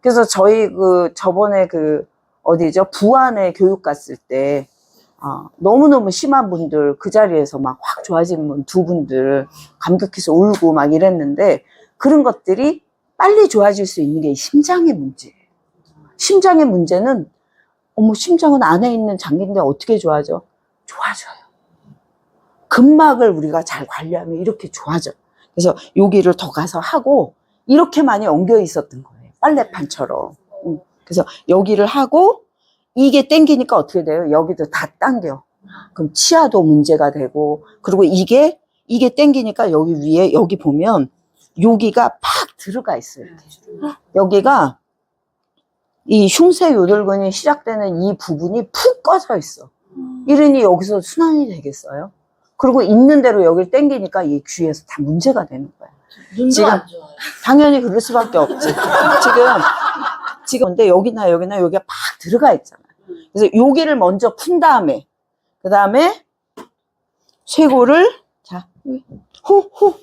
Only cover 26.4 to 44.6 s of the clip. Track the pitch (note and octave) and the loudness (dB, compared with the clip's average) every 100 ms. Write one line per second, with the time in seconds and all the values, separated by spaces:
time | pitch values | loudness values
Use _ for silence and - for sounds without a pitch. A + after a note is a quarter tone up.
26.4 | D#3+ D3+ - E3+ - D#4+ C4+ C#4 - _ | -6 -8 -8 -8 -6 -4 0 0 0 _
27.4 | _ _ - C#4+ F4 D4 C#4 G#3 G#3 D3+ | _ _ 0 2 2 0 0 0 -2 -2
28.4 | F#3 A3+ F3 D#3 - B2+ - _ - _ | 2 2 0 -6 -10 -18 -20 _ -20 _
29.4 | G3+ D4+ - - C#3+ - C3+ - - _ | 0 0 -4 -8 -14 -10 -8 -8 -12 _
30.4 | _ - F3 D#3 _ _ _ F3 - - | _ -14 -12 -12 _ _ _ -4 -4 -10
31.4 | - F#3 G3 G#3 G#3 C#4 C4 D4+ G4 C5 | 0 0 2 0 0 0 0 4 2 2
32.4 | _ _ _ _ _ B3 C4+ C#4 - D#4 | _ _ _ _ _ 0 2 2 2 2
33.4 | D#4 C#4 B3 G#3 D3 F#3 D#3+ D#3 E3 D3+ | 4 2 2 -2 0 -4 -4 -4 0 0
34.4 | D#3+ F3+ D3+ - D#3 _ A#3+ B3 E3+ C3+ | 0 -6 -8 -8 -12 _ -4 -4 -6 -12
35.4 | _ _ _ - - - D#3 - - E4 | _ _ _ -20 -20 -8 -8 -2 0 2
36.4 | D#4 G#3+ D#3+ D3+ D3 D#3 C#3+ D3 C3+ D3 | 2 2 4 2 2 0 0 -2 -8 -4
37.4 | D3 D3+ _ _ - F#3+ F3 F#3 F#3+ B3+ | -4 -6 _ _ -4 2 2 2 2 2
38.4 | D#4 D#4+ _ _ _ A#3 B3 B3 D4 C4+ | 2 0 _ _ _ -2 0 2 2 2
39.4 | A3 - G3+ D#3 D#3+ D#3+ D3 D#3+ F#3 - | -4 -4 -2 0 -2 -4 0 0 2 2
40.4 | F3 G3 D#3 C#3+ G3 G3 C3 _ _ _ | 0 -2 -2 -2 0 0 -4 _ _ _
41.4 | _ - G#3+ A3 A3 B3 A#3 - - - | _ 0 2 2 0 0 -2 -4 -6 -6
42.4 | - _ - A3+ B3 C3+ - - G#2 E3 | -8 _ -14 -10 -8 -8 -10 -20 -20 -20
43.4 | _ _ - - D4 - _ F#3+ F#3+ G3+ | _ _ -20 -14 -14 -14 _ -2 0 0
44.4 | B3 C4+ | 2 0